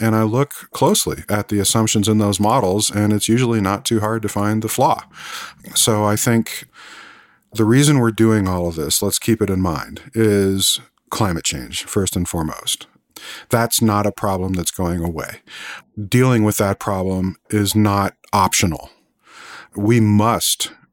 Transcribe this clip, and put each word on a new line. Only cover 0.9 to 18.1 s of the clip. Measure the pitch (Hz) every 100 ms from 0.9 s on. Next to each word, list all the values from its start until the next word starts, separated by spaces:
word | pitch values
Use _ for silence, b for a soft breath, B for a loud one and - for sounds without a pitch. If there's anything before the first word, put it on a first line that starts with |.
| 214 - - -
at | 104 101
the | 104
assumptions | 98 117 110 113 101
in | 107
those | 104 98
models, | 104 131 98 98 104
and | 104 104
it's | 104 -
usually | 113 123 113
not | 95 101
too | - 113
hard | 107 113
to | 104
find | - 104 110
the | 110
flaw. | - 143 - - B B B B B -
So | - - 107
I | 104 107
think | - 117 110 - - B B B B B B B _
the | -
reason | 107 127 147 143
we're | 117
doing | 107 113 110 92
all | 90 87
of | 82
this, | 71 -
let's | 101 -
keep | - 110
it | 98
in | 95
mind, | 92 76 - - -
is | 113 110 101 98 98 95 - - _ _
climate | - 104 82
change, | - - 60 -
first | - 104 92 92
and | 87
foremost. | 85 78 - - - - _ _ B B B -
That's | 120 117 -
not | 110 104 104
a |
problem | - 104 95 92
that's | 92 85
going | - 87 87
away. | 85 82 - - B B B B - - 101
Dealing | 123 127 120
with | 107 -
that | 101 98
problem | - 98 92 92 95 - -
is | 107 101 107
not | 104 101 98